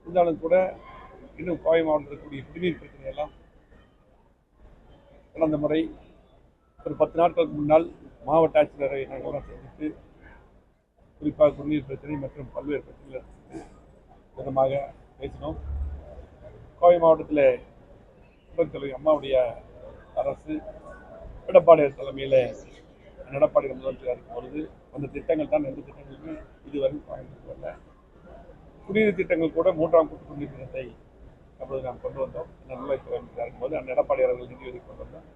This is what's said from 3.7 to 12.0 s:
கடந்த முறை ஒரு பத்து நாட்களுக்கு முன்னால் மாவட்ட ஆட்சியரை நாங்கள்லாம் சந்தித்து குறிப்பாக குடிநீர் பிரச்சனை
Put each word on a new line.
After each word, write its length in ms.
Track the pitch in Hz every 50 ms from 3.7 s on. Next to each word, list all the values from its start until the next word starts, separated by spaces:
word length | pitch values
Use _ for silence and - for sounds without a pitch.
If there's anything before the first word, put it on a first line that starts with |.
| - - _ _ _ _ _ _ _ _ _ _ _ _ _ _ _ _ - - - - _ - - - _ _ - - _ _ _
கடந்த 260 | 151 160 156 151 147 151
முறை 180 | 147 151 156 165 156 - - - - _ _ _ _ _ _ _ _ _ _ _ _ _ - -
ஒரு 120 | 156 147 127
பத்து 180 | 151 151 - 160
நாட்களுக்கு 360 | 170 175 165 175 165 - 147 147
முன்னால் 280 | 147 147 156 160 170 175 - - - - - _ - 127
மாவட்ட 320 | 151 165 160 151 147 151 147
ஆட்சியரை 380 | 147 - 147 139 135 139 135 131 131 135
நாங்கள்லாம் 360 | 131 123 - 143 139 120 -
சந்தித்து 400 | 123 123 131 131 - - 151 151 - - - - - - - - - - - _ _ _ _ _ _ _ _ _ _ _ _ _ _ _
குறிப்பாக 340 | 151 151 143 - 151 147 139
குடிநீர் 300 | 143 143 147 151 147 131 139
பிரச்சனை 300 | 135 -